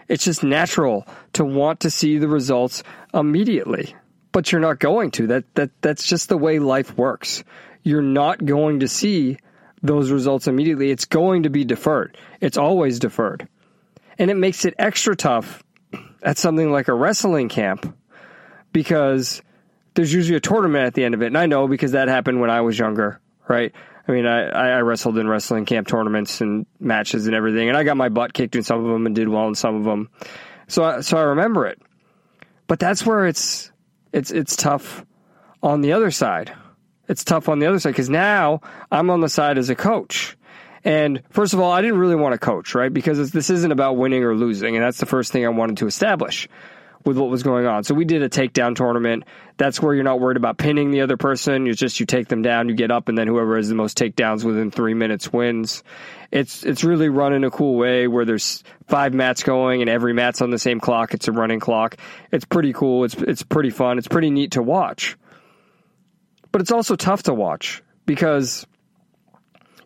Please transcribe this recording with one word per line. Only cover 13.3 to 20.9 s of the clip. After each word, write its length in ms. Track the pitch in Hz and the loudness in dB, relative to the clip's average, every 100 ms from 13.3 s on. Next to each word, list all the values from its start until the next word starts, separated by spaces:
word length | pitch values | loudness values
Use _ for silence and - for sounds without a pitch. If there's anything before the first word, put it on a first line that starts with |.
| 87 - _ _ _ _ _ _ - | -4 -12 _ _ _ _ _ _ -2
And 120 | 185 | 0
it 60 | 196 | 2
makes 300 | 190 180 180 | 0 0 -2
it 80 | - | 0
extra 380 | 208 - - 185 | -2 0 -2 0
tough 460 | 147 120 - - _ _ _ - - - | 0 0 -2 -14 _ _ _ -18 -18 -8
at 160 | - 147 | -4 0
something 320 | 175 156 156 | 0 2 2
like 160 | 143 131 | 0 0
a 80 | |
wrestling 540 | 120 160 214 202 160 120 | 0 0 0 0 0 0
camp 480 | - 101 98 - - _ - - - - - _ | -2 -2 -2 -8 -14 _ -20 -20 -20 -20 -20 _
because 680 | 165 147 160 139 135 123 - - _ _ _ _ | -2 0 2 2 0 -2 -8 -14 _ _ _ _
there's 180 | - 160 | 0 2
usually 240 | 175 165 165 | 2 2 2
a 40 | |
tournament 460 | - 220 185 147 | 2 2 2 2
at 80 | 123 | 0